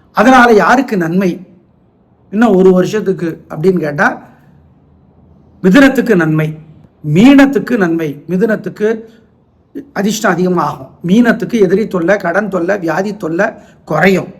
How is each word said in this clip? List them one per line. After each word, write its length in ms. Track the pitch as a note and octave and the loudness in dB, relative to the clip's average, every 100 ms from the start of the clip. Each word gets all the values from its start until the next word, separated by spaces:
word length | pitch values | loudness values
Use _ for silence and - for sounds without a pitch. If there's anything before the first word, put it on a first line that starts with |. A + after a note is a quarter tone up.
| _ - | _ 0
அதனால 320 | G#3+ B3+ A#3+ G#3+ | 4 4 6 4
யாருக்கு 320 | E3 B3 C4+ G#3 E3 | 4 2 0 -4 -2
நன்மை 260 | F3 G3 D#3+ - _ _ _ _ _ _ _ _ | -2 -2 -4 -10 _ _ _ _ _ _ _ _
இன்னும் 220 | G3+ A#3 F#3 | 0 2 4
ஒரு 100 | F#3+ F3+ | 4 4
வருஷத்துக்கு 500 | F3+ G#3+ F#3+ F3+ E3 D#3 - | 0 -2 -4 -4 -6 -10 -14
அப்படின்னு 300 | D3+ F3 F3+ D3+ | -4 -2 0 -2
கேட்டா, 200 | D3 G#3+ - - _ _ _ _ _ _ _ _ _ _ _ _ _ F3+ | -2 -2 -4 -14 _ _ _ _ _ _ _ _ _ _ _ _ _ 2
மிதுனத்துக்கு 480 | A#3+ C#4 B3+ A3+ G3 | 4 4 2 0 0
நன்மை, 260 | D#3+ D#3 D#3 - - - _ _ D3+ D#3 | 0 0 -4 -6 -18 -20 _ _ -4 4
மீனத்துக்கு 600 | B3 C#4 C#4 A#3+ - A#3+ | 6 6 4 2 -2 -2
நன்மை. 240 | F3 E3 D#3+ C#3 - | -2 -2 -6 -8 -8
மிதுனத்துக்கு 560 | F3+ A3 G#3 F#3 D3 G#3 A3+ - - _ _ _ _ _ - - - | -4 -2 -2 -6 -6 -4 -4 -10 -20 _ _ _ _ _ -20 -12 -6
அதிர்ஷ்டம் 340 | G3+ - A3 E3+ | -4 -2 -2 0
அதிகமாகும், 560 | F3+ F3 D3+ - - - E3+ | 0 -2 -4 -8 -16 -10 0
மீனத்துக்கு 460 | G#3 A#3+ - F#3 A#3 F#3 | 2 2 0 -2 0 0
எதிரி 180 | F#3+ G#3+ | 0 -2
தொல்லை, 220 | F#3 E3+ G3+ F3 | -4 -2 -2 -2
கடன் 260 | F3 G#3 F3+ | -4 -4 -4
தொல்லை, 200 | E3+ G3+ | -4 -4
வியாதி 280 | E3 D#3 G3+ G#3 | -4 -4 -4 -6
தொல்லை 240 | D#3+ E3 A3 - - _ - | -6 -4 -4 -6 -18 _ -8
குறையும், 380 | D#3 F#3 F#3 - - | -2 0 0 -4 -14